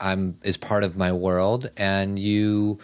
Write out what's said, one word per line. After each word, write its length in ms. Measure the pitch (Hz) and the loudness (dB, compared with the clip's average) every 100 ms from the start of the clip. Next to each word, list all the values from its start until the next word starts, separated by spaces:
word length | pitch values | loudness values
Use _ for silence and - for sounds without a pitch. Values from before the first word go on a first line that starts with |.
I'm, 380 | 95 95 92 85 | -2 0 -2 -4
is 140 | 101 - | -6 -4
part 280 | - 104 | 0 0
of 120 | 98 90 | 0 0
my 160 | 90 | 0
world. 580 | 90 92 90 98 123 127 - | 0 0 2 2 0 -4 -4
And 420 | 98 98 98 98 | 0 0 0 -2
you 600 | 104 104 107 104 104 101 | 0 2 2 2 0 -4